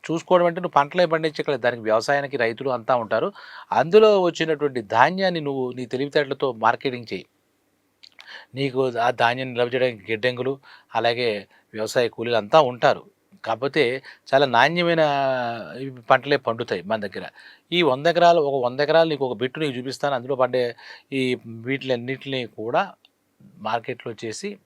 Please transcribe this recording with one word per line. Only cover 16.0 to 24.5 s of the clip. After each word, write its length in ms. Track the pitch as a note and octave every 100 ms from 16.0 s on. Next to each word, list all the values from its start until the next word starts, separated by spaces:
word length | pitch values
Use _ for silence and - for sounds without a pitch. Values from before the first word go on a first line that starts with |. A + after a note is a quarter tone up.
పంటలే 360 | A2+ C3 C3+ C#3+
పండుతాయి 440 | - A2+ B2 G2
మన 180 | F2+ A2
దగ్గర. 260 | G2+ G2 F#2 - - - _
ఈ 100 | E3+
వంద 240 | D#3+ C3 D#3
ఎకరాలు, 360 | E3+ E3+ E3+
ఒక 240 | C#3+ C3+ B2
వంద 140 | C3
ఎకరాలు 300 | D3 D#3+ E3
నీకు 160 | C#3+ C3+
ఒక 120 | A2
బిట్టు 220 | B2+ D#3
నీకు 180 | D#3 B2
చూపిస్తాను, 380 | B2+ B2 C#3+ C3
అందులో 200 | B2 C3
పండే 400 | B2+ B2+ A#2+ A#2 - - _
ఈ 240 | C3+ B2+ B2 A#2
వీటిలన్నిటిని 1000 | A2+ A#2 C3+ C3 B2 A#2+ C3+ C3+ C3 A#2 -
కూడా 360 | A2 D3 F#3+ - _ _ _ _ - -
మార్కెట్లో 560 | G#2+ A#2 A2+ A#2+ B2+ A2 A#2
చేసి 320 | G#2+ G#3